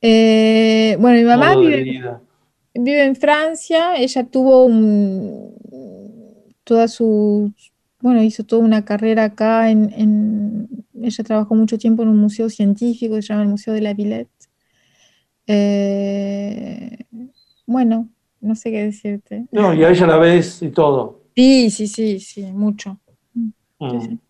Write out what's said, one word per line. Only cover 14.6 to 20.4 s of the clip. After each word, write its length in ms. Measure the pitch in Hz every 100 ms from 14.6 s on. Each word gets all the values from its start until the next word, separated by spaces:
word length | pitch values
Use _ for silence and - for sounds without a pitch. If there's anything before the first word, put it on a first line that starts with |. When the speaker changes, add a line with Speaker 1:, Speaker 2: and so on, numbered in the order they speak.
| _ _ _ _ _ _ _ _ -
Speaker 1:
Eh, 1500 | 208 202 202 202 196 196 202 196 202 202 214 - - - - - 226 254 _ _ _ -
bueno, 420 | 247 240 226 226 _ _ _
no 120 | 214 220
sé 140 | 233
qué 120 | 220
decirte. 640 | 208 208 208 202 _ 208 240
Speaker 2:
No, 200 | 220 202
y 100 | 160
a 60 | 160
ella 160 | 180 175
la 100 | 160
ves 420 | 170 175